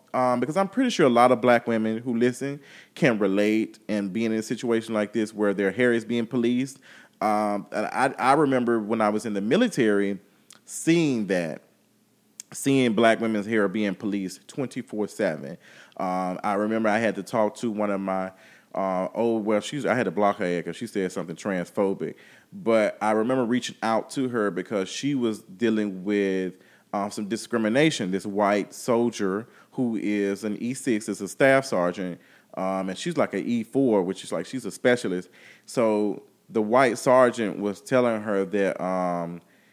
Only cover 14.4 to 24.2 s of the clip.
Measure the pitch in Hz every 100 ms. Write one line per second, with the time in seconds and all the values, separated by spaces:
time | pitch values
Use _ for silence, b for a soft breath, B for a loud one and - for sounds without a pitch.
14.4 | - 143 123 127 - 107 101 - 95 78
15.4 | 71 - b b b - 92 92 92 92
16.4 | 104 101 107 110 110 107 113 98 90 120
17.4 | 104 - 120 104 104 98 98 95 92 -
18.4 | b b b - 95 92 92 - 117 113
19.4 | 104 104 - 147 92 123 95 87 101 101
20.4 | 90 87 82 - 117 101 92 98 87 80
21.4 | 107 90 87 - 98 98 - - b b
22.4 | b 98 107 113 101 - 107 107 117 131
23.4 | 117 123 - - 110 110 - 143